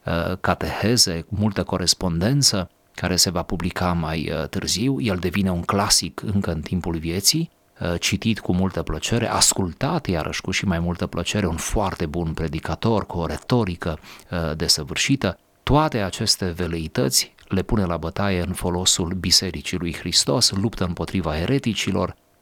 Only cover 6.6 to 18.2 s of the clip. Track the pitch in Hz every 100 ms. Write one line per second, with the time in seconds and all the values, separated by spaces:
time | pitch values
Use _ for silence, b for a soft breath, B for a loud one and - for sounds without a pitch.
6.6 | 78 92 87 82 82 90 - 156 165 _
7.6 | _ - 87 87 - 98 110 110 - 90
8.6 | 95 87 80 78 - 117 107 95 - -
9.6 | 92 - 143 170 - 85 82 - - 92
10.6 | 101 85 85 85 95 85 85 104 92 85
11.6 | - 110 98 - 82 85 80 76 80 71
12.6 | - - 113 107 - 87 80 73 - 123
13.6 | 98 87 87 76 B B - 90 80 78
14.6 | 80 - 71 78 - 135 98 - _ _
15.6 | - 143 156 117 95 - 110 - 95 82
16.6 | 85 82 80 - 135 - - - - 95
17.6 | 92 113 90 85 80 -